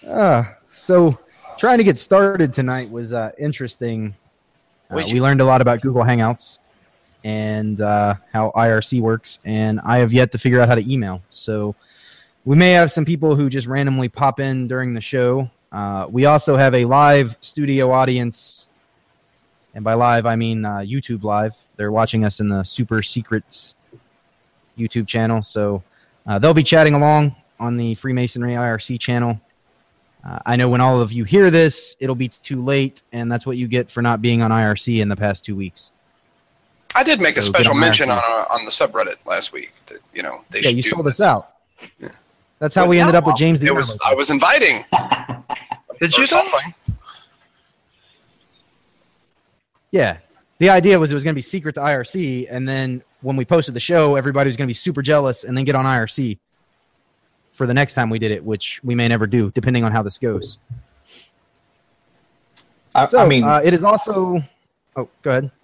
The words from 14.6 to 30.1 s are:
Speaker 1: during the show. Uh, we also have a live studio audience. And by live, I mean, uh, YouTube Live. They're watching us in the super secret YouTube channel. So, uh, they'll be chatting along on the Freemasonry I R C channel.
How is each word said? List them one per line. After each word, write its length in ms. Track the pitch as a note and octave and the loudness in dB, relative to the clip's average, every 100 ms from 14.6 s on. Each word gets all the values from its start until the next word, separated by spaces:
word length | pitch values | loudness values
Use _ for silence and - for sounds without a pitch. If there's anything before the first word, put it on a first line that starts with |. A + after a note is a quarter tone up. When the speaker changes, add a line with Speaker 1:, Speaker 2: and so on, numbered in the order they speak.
| B2 | -4
Speaker 1:
during 260 | B2+ B2+ | -4 -4
the 80 | A#2 | -6
show. 480 | G#2+ C3+ B2 C3 B2+ _ _ | -6 -2 0 0 -4 _ _
Uh, 360 | G2+ G2+ G2 F#2 | -10 -6 -6 -4
we 160 | A#2 C#3 | 2 4
also 300 | D3+ D3+ C3+ | 4 4 4
have 160 | C3+ | 4
a 120 | B2+ A#2+ | 2 2
live 520 | C3+ D3 C#3+ B2 A2+ | 4 6 4 2 -6
studio 500 | - - C#3+ C3+ B2+ | -14 -6 -2 0 2
audience. 760 | B2+ C3 B2 A#2+ A2 - - - _ _ _ _ _ _ _ _ _ _ G#2+ | 2 2 0 -4 -8 -12 -14 -18 _ _ _ _ _ _ _ _ _ _ -8
And 80 | |
by 100 | G#2+ | -2
live, 320 | A2+ A#2+ A#2 A#2 | 2 2 2 0
I 100 | A2+ | -2
mean, 300 | A#2 A2+ G#2+ | -2 -4 -6
uh, 120 | G2+ | -8
YouTube 440 | G2 C3+ - A2+ | -6 -8 -6 -8
Live. 320 | G#2+ G#2 A2 A2 _ - | -4 -2 -2 -6 _ -10
They're 160 | G#2 | -4
watching 340 | A2 A2 A2 G#2 | 0 0 0 -2
us 140 | - | -2
in 100 | G#2 | -4
the 140 | G2 | -2
super 400 | F#2 - A#2 A2+ | -4 -6 -4 -2
secret 720 | G#2 - G#2+ A2 - - - - _ - _ _ _ _ _ _ _ - | -4 -8 -4 -6 -6 -14 -14 -20 _ -20 _ _ _ _ _ _ _ -8
YouTube 300 | A2+ A#2+ G#2 | -6 -4 -4
channel. 340 | A#2 A2+ A2+ | -2 0 -2
So, 400 | G#2 A2 G#2 G2+ - _ _ _ - | -4 -4 -2 -4 -8 _ _ _ -6
uh, 140 | G2+ | 2
they'll 140 | D3 D#3+ | 4 4
be 80 | |
chatting 300 | C#3 D#3+ D#3 D3 | 4 4 4 4
along 400 | D3 D3+ D3 - _ _ | 4 4 2 -4 _ _
on 180 | A#2+ A#2+ | -6 -4
the 160 | A#2 A2 | -4 -6
Freemasonry 600 | C3+ B2 B2 B2 A#2+ A#2+ | -4 -2 -4 -4 -4 -4
I 100 | A#2+ | -4
R 100 | A2 | -4
C 180 | - A#2+ | -6 -8
channel. 420 | - A#2+ A#2+ A2 _ _ _ _ _ _ _ | -4 -2 -2 -4 _ _ _ _ _ _ _